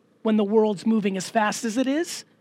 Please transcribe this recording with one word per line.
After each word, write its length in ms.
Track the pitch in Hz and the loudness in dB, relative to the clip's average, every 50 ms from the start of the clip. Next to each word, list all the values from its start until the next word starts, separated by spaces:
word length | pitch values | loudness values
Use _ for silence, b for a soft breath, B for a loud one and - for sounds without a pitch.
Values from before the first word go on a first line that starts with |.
| _ _ _ _ - | _ _ _ _ -2
when 140 | 220 220 | 2 2
the 80 | 214 208 | 2 2
world's 420 | 196 214 220 214 214 208 165 - | 4 4 4 4 2 0 -2 0
moving 300 | 226 226 220 185 208 190 | 0 0 2 2 0 -2
as 140 | 190 170 - | -4 -6 -4
fast 340 | - 226 208 208 - - - | -2 0 0 0 0 -2 -4
as 140 | 233 202 254 | -4 -2 -2
it 80 | 262 | 0
is 380 | 262 277 311 349 - - - - _ _ _ | 0 0 -2 -4 -6 -8 -12 -16 _ _ _